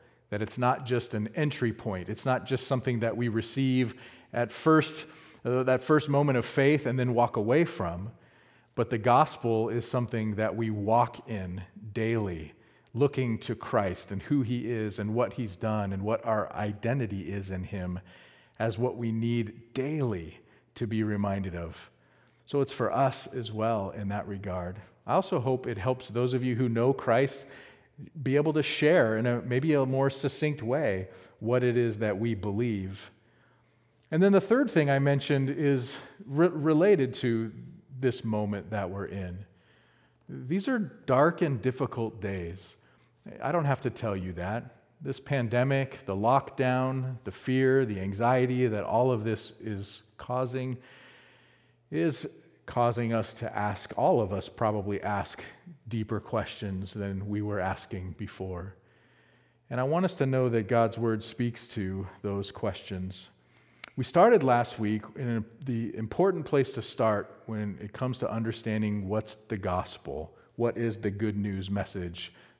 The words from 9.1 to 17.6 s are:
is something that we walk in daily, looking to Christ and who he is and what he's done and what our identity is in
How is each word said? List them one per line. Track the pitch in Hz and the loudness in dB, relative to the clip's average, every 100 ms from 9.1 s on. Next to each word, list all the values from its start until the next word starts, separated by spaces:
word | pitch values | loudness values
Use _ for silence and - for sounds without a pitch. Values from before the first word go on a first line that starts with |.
| 127 151 - 117 110 113 | 6 6 2 0 2 2
is | 117 | -2
something | - 127 117 113 110 101 | -2 -2 0 -2 -2 0
that | 107 | -2
we | 104 110 | 0 -2
walk | 107 101 117 117 - - | -2 4 4 4 -2 -8
in | 107 90 92 90 101 107 | -6 -6 -8 -10 -16 -10
daily, | 107 110 117 98 82 76 - _ _ _ 113 | -2 0 0 -2 -4 -10 -18 _ _ _ 0
looking | 139 135 123 110 | 2 2 -2 -2
to | - 107 | -4 -8
Christ | - 117 98 92 - | 0 0 0 -4 -8
and | 98 | -8
who | - 147 | 0 0
he | 117 120 113 | 0 -2 -4
is | 117 107 98 | -4 -4 -4
and | 107 | -2
what | 113 110 | 0 -2
he's | - 110 90 | -2 -8 -4
done | 110 107 98 | -2 0 -2
and | 98 | -2
what | 101 123 | -2 -2
our | 117 107 95 | 0 0 -2
identity | 78 107 101 113 135 110 98 80 | -4 -6 -2 -2 -2 -2 -6 -6
is | 101 95 | -8 -6
in | 92 | -8